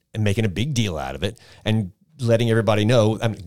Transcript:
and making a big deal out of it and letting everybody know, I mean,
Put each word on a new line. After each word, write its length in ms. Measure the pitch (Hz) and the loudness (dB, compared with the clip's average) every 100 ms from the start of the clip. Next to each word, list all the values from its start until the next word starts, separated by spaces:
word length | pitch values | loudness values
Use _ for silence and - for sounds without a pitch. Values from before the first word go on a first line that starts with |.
| _ | _
and 100 | - | -2
making 200 | 104 98 110 | 0 0 0
a 40 | |
big 240 | 90 139 | -2 -2
deal 240 | 123 107 78 | -2 -2 -4
out 180 | 65 69 | -8 -6
of 80 | |
it 160 | 98 - - - - | -6 -8 -20 -8 -2
and 260 | 110 92 - _ - | -2 -2 -10 _ -6
letting 300 | 117 113 117 | 0 2 2
everybody 340 | 113 107 104 107 | 2 2 2 4
know, 320 | 123 107 104 | 4 2 0
I 80 | 117 | -4
mean, 120 | 95 | -6